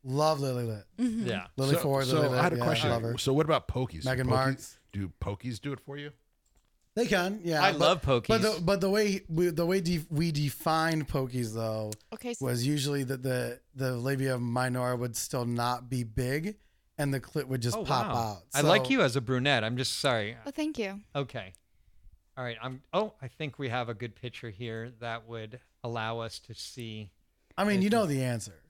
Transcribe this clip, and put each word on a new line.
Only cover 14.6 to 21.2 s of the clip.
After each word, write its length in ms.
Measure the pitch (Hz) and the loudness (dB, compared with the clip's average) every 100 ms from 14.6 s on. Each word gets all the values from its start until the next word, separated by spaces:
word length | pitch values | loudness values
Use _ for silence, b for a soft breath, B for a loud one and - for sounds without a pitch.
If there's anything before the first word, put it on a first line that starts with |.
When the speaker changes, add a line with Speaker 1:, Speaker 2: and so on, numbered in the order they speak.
| 127 123 123 123 | 0 0 -2 -2
Speaker 1:
would 180 | 123 | -4
still 300 | 113 - 135 | -4 -4 -2
not 460 | 120 120 120 123 123 | 0 0 0 -2 -4
be 140 | 127 | -4
big, 520 | 117 107 123 143 175 214 _ _ _ - | -2 -2 0 -2 -4 -8 _ _ _ -4
and 160 | 143 | -2
the 80 | 135 | -2
clit 240 | - 156 131 | -4 -6 -2
would 120 | 131 | -2
just 160 | 120 220 | 0 -2
Speaker 3:
Oh, 80 | |
Speaker 1:
pop 220 | 202 131 117 | 0 0 2
Speaker 3:
wow. 80 | 120 113 | 0 -2
Speaker 1:
out. 60 | 98 - | -6 -4
Speaker 3:
I 80 | 135 | 2
like 240 | 147 190 127 | 6 6 4
Speaker 1:
So 60 | |
Speaker 3:
you 100 | 269 | 4
as 120 | 151 123 | 4 2
a 40 | |
brunette. 420 | 117 127 135 131 | 0 0 4 2
I'm 140 | 110 123 | 2 -2
just 240 | 131 - | -2 0
sorry. 380 | 143 117 104 120 285 | 2 2 0 -6 -12
Speaker 2:
Oh, 40 | |
thank 280 | 277 311 294 | -4 -4 -2
you. 220 | 202 196 208 | -6 -8 -8
Speaker 3:
Okay. 380 | 143 | -6